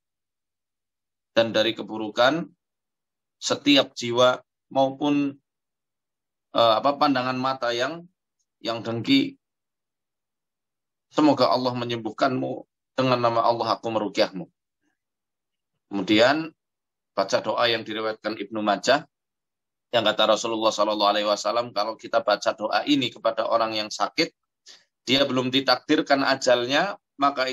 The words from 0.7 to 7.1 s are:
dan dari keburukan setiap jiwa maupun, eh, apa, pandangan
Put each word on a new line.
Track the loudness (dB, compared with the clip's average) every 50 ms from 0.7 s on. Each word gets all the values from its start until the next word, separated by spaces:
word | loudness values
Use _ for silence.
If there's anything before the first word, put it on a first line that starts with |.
| _ _ _ _ _ _ _ _ _ _ _ _
dan | _ 0 0 0
dari | 0 0 0 0
keburukan | -2 -4 -10 -10 -8 -8 -8 -6 0 2 2 2 2 0 -6 -8 _ _ _ _ _ _ _ _ _ _ _ _ _ _ _ _ _ _
setiap | -4 -4 -4 -2 2 2 4 4 2 0 -6
jiwa | -8 -6 -4 2 4 4 4 4 0 -6 _ _ _ _ _
maupun, | 0 0 0 0 0 -4 -2 0 0 0 0 -2 -6 -10 _ _ _ _ _ _ _ _ _ _ _ _ _ _ _ _ _ _ _ _ _ _
eh, | 0 2 4 4 4
apa, | 2 2 0 0 2
pandangan | 0 2